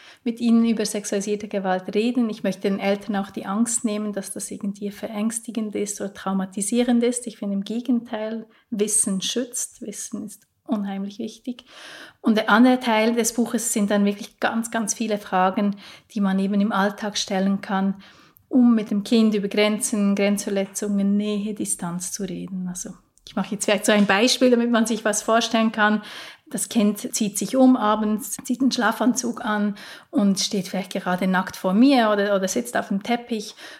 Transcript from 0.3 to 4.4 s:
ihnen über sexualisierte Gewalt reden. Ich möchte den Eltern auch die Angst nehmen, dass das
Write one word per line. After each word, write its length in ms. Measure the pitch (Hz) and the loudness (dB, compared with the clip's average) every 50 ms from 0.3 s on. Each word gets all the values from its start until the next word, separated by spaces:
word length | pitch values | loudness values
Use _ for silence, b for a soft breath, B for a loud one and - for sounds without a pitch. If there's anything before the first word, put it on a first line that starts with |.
| 226 233 | -4 0
ihnen 240 | 240 233 226 233 226 | 2 4 4 6 4
über 220 | 233 226 214 214 | 4 2 0 -2
sexualisierte 600 | 208 - 208 208 - 214 202 196 208 208 208 214 208 | -2 -4 -6 -4 -2 -4 -2 -2 -2 -4 -4 -4 -4
Gewalt 460 | - 202 190 190 185 185 185 - 196 | -4 -2 0 0 0 0 -2 -2 -2
reden. 340 | 208 220 247 240 254 240 220 | 0 0 2 2 2 0 0
Ich 140 | 208 - - | -2 -4 -4
möchte 180 | 196 190 - | -4 -4 0
den 160 | - 202 196 196 | -2 -2 -2 0
Eltern 380 | 196 196 202 202 - - 202 | 0 0 0 0 -2 -4 -4
auch 140 | 196 196 - | -4 -4 -4
die 140 | - 220 - | -8 -10 -8
Angst 400 | 196 196 214 233 233 - - - | -4 0 0 0 0 0 -2 -2
nehmen, 280 | 220 208 208 214 214 | -2 -4 -2 -4 -4
dass 200 | 202 196 196 - | -6 -6 -8 -8
das 200 | - 208 | -10 -10